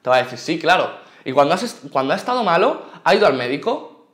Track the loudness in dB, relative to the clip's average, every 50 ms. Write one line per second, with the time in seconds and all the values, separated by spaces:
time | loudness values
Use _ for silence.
0 | _ 2 2 2 2 -2 -10 -10 -6 -6 -4 -2 2 2 2 2 0 -4 -6 -14
1 | -20 -20 -20 -14 _ -2 2 2 4 4 2 -2 -2 -8 -10 -14 -18 -4 -4 -2
2 | 0 0 -2 -2 -2 -4 -2 -2 0 2 2 2 2 2 0 -4 -10 -18 -20 -4
3 | _ 2 2 4 4 2 2 0 -2 -4 -4 -4 -4 -4 -6 -6 -10 -16 -20 _
4 | _ _